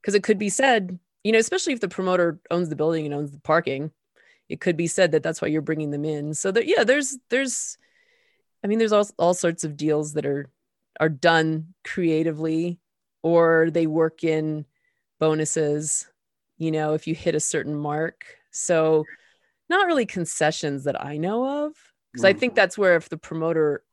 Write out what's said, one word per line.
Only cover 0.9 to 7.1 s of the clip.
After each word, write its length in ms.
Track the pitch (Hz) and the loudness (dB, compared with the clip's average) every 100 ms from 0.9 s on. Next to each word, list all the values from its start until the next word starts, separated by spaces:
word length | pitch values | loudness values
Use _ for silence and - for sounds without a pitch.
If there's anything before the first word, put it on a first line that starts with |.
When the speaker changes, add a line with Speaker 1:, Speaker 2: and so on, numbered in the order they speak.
| 180 _ _ | -10 _ _
Speaker 1:
you 80 | 202 | 2
know, 60 | 220 | 2
especially 340 | 220 370 359 | 2 -2 -2
if 60 | 247 | -4
the 80 | 196 | -4
promoter 520 | - 185 185 170 165 - | -4 0 2 2 0 -4
owns 180 | 170 175 | -2 -2
the 60 | 147 | -2
building 280 | 156 165 151 | 0 0 -2
and 80 | |
owns 160 | 143 147 | -6 -8
the 80 | 143 | -10
parking, 500 | - 160 165 135 156 _ _ _ _ _ _ | 0 2 2 -4 -6 _ _ _ _ _ _
it 120 | 156 | -6
could 160 | - 160 | -2 -2
be 100 | 170 | -2
said 260 | - 180 | 2 2
that 100 | 156 | 2
that's 200 | 165 160 | -2 -4
why 60 | 165 | -2
you're 140 | 156 | -2
bringing 280 | 147 156 151 | -2 -4 -4
them 140 | 143 | -4
in. 300 | 151 151 147 | -4 -6 -6
So 160 | 151 190 | -4 -2
that, 140 | 196 233 | -2 0
yeah, 180 | 403 | 2
there's, 340 | 220 277 269 | 4 2 0